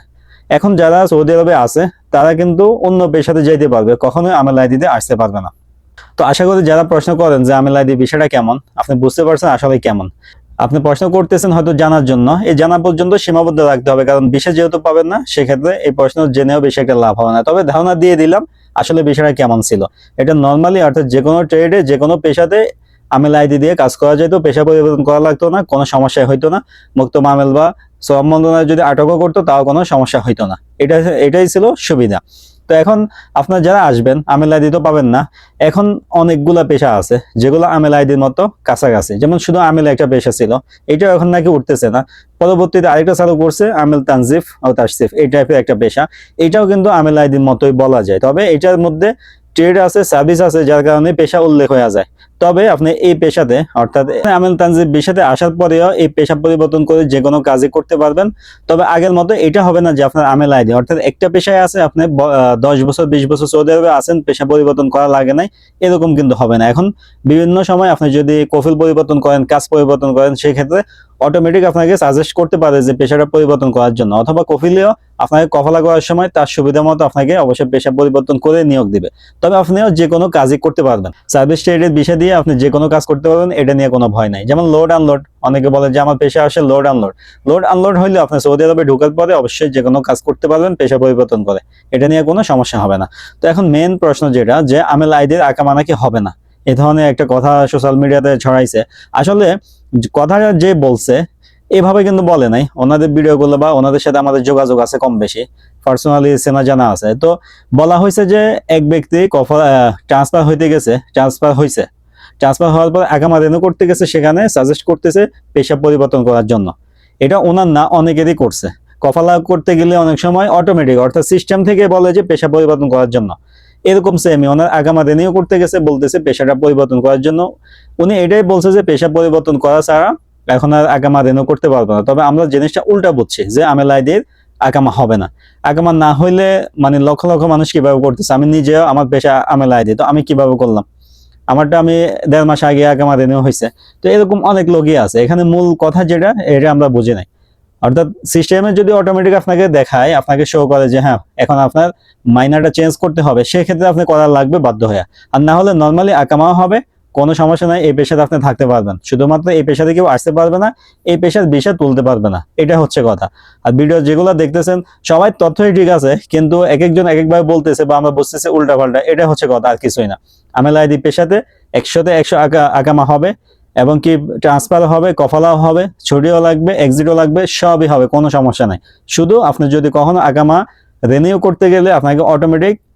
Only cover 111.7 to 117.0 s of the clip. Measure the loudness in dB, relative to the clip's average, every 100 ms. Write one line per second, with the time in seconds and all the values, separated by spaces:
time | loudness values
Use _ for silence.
111.7 | -4 -8 _ _ _ -16 -4 -2 0 0
112.7 | 2 0 0 -2 0 0 2 2 0 -2
113.7 | -2 -2 -2 -2 0 0 0 0 0 -2
114.7 | -2 -4 -2 -2 0 -2 -6 _ -4 -2
115.7 | -2 0 0 0 0 0 0 0 -2 -4
116.7 | -8 _ _